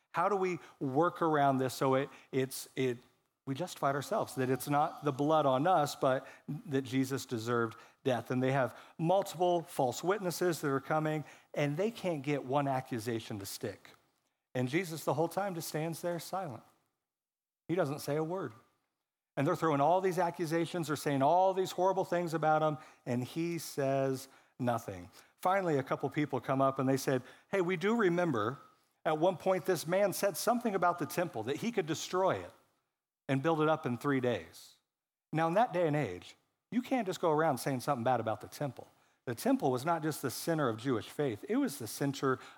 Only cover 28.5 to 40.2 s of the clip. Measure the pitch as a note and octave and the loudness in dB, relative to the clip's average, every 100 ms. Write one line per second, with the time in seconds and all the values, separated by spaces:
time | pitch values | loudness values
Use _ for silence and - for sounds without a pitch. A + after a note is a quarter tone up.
28.5 | C#3 - _ _ _ - D#3 F3+ F3 F#3+ | -4 -12 _ _ _ -2 2 2 2 0
29.5 | F#3 - F3 D3 F#3 G3+ - G3+ E3 - | 0 2 -2 0 2 2 2 -2 0 0
30.5 | A#3+ A#3+ F#3+ F3 E3+ C#3 - F3+ A2+ A2 | 0 0 2 2 0 -2 -2 -4 -4 -6
31.5 | D3 G#3 A#3 D#3 D3+ - F#3 F#3+ G#2+ F2 | -4 -2 -2 -2 -4 -2 0 2 0 -4
32.5 | - _ _ _ _ _ _ - C3+ D3+ | -14 _ _ _ _ _ _ -2 0 2
33.5 | D#3+ D#3 D#3 C3 A#2+ C#3+ C3+ B2 G#2+ E2 | 2 2 2 0 -2 0 2 2 -2 -6
34.5 | - - _ _ _ _ _ _ D#3 E3 | -18 -20 _ _ _ _ _ _ -2 2
35.5 | F#3 A#3+ F3 E3 D3 A#2+ F2 - - _ | 2 2 2 2 2 0 -4 -12 -20 _
36.5 | _ _ A3 - C4 F#3+ - F3 D3+ D#3+ | _ _ -6 -2 -2 -2 0 2 4 4
37.5 | C#3+ D#3 C3 D3 C3+ A#2+ B2 A2 G#2+ A2 | 2 0 -2 -2 0 2 2 0 -4 -8
38.5 | - C#3+ - - _ _ _ - A#2 A3+ | -8 -8 -8 -16 _ _ _ -10 -4 0
39.5 | C4 D3 B2+ D3 E3 D#3 D3 | 2 2 0 0 0 -2 -2